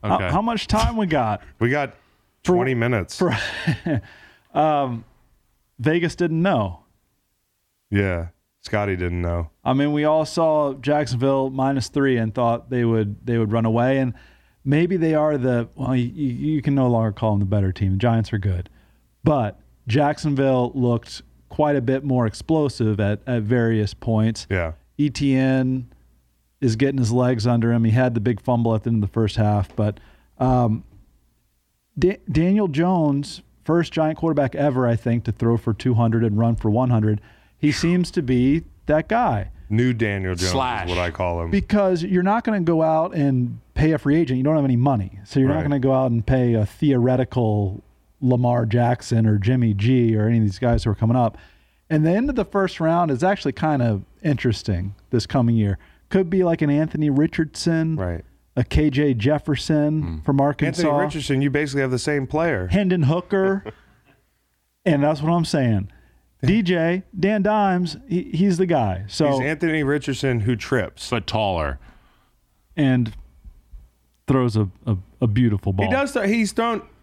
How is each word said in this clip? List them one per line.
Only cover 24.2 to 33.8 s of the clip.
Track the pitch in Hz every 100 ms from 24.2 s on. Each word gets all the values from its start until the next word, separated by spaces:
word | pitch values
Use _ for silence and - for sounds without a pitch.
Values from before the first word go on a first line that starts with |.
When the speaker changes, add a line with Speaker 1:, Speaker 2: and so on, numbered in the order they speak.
| 110 110 -
Speaker 3:
Yeah. | 95 82 80 _ -
Speaker 1:
E | 147
T | 120 139
N | 131 131 131 131 131 127 - _ _ _ _ _ _
is | 131 110
getting | 139 135
his | 117
legs | 120 123 123 113
under | 120 117
him. | 120
He | 113
had | 110 127
the | 117
big | 104 110
fumble | - 120 117 110
at |
the | 120
end | 113
of | 101
the |
first | 113 107 -
half. | 104 104 98
But, | - 107 104 - - _ _
um, | 131 127 120 110 - - _ _ _ _ _ _ _ _ _ -
Da-, | 175 208 -
Daniel | 151 175 202 196
Jones, | 139 175 185 151 139 143 - - _
first | - 170